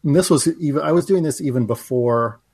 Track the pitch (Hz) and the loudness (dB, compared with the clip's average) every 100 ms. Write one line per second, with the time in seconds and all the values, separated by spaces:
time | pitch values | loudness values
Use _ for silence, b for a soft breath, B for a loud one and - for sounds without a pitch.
0 | 151 151 180 160 160 165 156 143 151 170 | 2 2 4 2 2 -2 -2 -2 0 0
1 | 170 196 156 - 147 127 110 110 - 127 | 2 0 0 -4 -4 -2 -2 -4 -4 -2
2 | 120 120 117 110 _ | 0 0 -2 -6 _